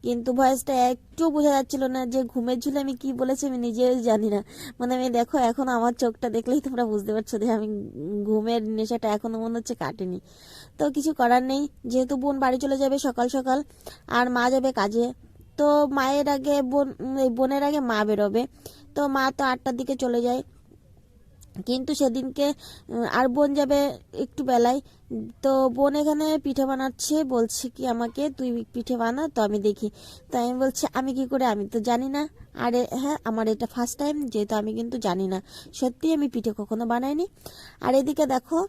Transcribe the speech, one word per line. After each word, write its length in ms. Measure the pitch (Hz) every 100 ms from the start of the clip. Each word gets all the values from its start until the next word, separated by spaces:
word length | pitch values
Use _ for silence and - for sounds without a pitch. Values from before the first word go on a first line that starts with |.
| 240
কিন্তু 240 | 240 240 247
ভয়েসটা 360 | 262 262 - 254 247
একটু 320 | 247 - - 330
বোঝা 180 | 302 294 269
যাচ্ছিল 260 | 269 269 262
না 60 | 262 254
যে 80 | 262 240
ঘুমের 260 | 247 233 240
ঝুলে 160 | 285 277
আমি 100 | 269 247
কি 60 | 269 247
বলেছি, 220 | 262 262 277
আমি 80 | 254 240
নিজেও 260 | 220 247 254 233
জানি 200 | 214 214
না। 60 | 202 - - - -
মানে, 140 | 247 254
আমি, 100 | 254 240
দেখো, 180 | 240 302 233
এখন 160 | 233 254 240
আমার 160 | 233 240
চোখটা 260 | 240 220 247 220
দেখলেই 240 | 240 277 277
তোমরা 180 | 254 233
বুঝতে 200 | 208 208 214
পারছো 180 | 214 220
যে 60 | 233 226
আমি 120 | 214 208 202 - 156 208 202
ঘুমের 340 | 214 220 233 214 220
নেশাটা 320 | 220 233 220 208
এখনো, 200 | 226 226
মনে 120 | 226 233
হচ্ছে, 160 | 226 233
কাটেনি। 360 | 139 226 185 180 - - - - - -
তো 60 | 294 285
কিছু 140 | 294 302
করার 220 | 240 247 262
নেই, 120 | 269 285 - 240
যেহেতু 240 | 254 254 277
বোন 120 | 285 269
বাড়ি 140 | 262 254
চলে 120 | 277 269
যাবে 140 | 269 269
সকাল 280 | 277 240 247 269
সকাল, 220 | 254 262 294 - - - - 240
আর 80 | 247 247
মা 80 | 247
যাবে 160 | 262 262 254
কাজে। 260 | 202 226 240 254 - - - -
তো 80 | 294 294 294 277
মায়ের 300 | 262 285 285 277
আগে 200 | 277 285
বোন, 240 | 254 285 277 - 262 269
এই 60 | 262 233
বোনের 240 | 262 277 285
আগে 120 | 294 247
মা 80 | 214 214
বেরোবে। 340 | 208 208 214 262 - - - -
তো 60 | - 285
মা 100 | 269 262 269
তো 60 |
আটটার 300 | 269 254 269 247
দিকে 140 | 254 262
চলে 180 | 254 240 240
যায়, 160 | 254 - - - - - - _ - - - - - 185
কিন্তু 260 | 254 262 294
সেদিনকে, 460 | 269 247 262 262 285 285 - - -
উম, 160 | 233 233 233
আর 80 | 254
বোন 200 | 247 285
যাবে 240 | 285 277 285 285 - - -
একটু 180 | 277 - 262
বেলায়। 300 | 240 240 269 - - - 226 226 -
তো 100 | 269 269 262 240
বোন 160 | 285 294
এখানে 260 | 302 302 311 311
পিঠে 200 | 277 269 269
বানাচ্ছে, 460 | 262 262 - - 302 277
বলছে 300 | 247 233 - 254
কি 80 | - 262
আমাকে, 360 | 233 233 254 294 269
"তুই 100 | 254 233 220
পিঠে 220 | 240 226 247
বানা।" 200 | 233 254 311
তো 40 | 247 208
আমি 120 | 208 208
দেখি, 220 | 202 214 - - - -
তো 40 | 254
আমি 120 | 240 254
বলছি, 220 | 269 254 294 -
"আমি 120 | 262 262
কি 60 | 254
করে, 120 | 269
আমি 200 | 254 208 202
তো 60 | 226 214
জানি 200 | 240 269 285
না।" 60 | 302 - - -
আরে 160 | 240 240 247 262
হ্যাঁ, 160 | 285 294
আমার 220 | 220 220 220
এটা 180 | 214 240
ফার্স্ট 220 | 247 240 -
টাইম, 180 | 294 302 269
যেহেতু 220 | 220 208 214
আমি 100 | 214 220
কিন্তু 180 | 233 240 214
জানি 200 | 180 190
না, 60 | 190 - - - -
সত্যি 260 | 254 240 320 320
আমি 100 | 285
পিঠে 180 | 233 226 214
কখনো 260 | 208 220 233
বানাইনি। 340 | 240 269 294 381 - - - - -
আর 120 | - 262
এদিকে 240 | 269 302 294
দেখো 320 | 254 - 330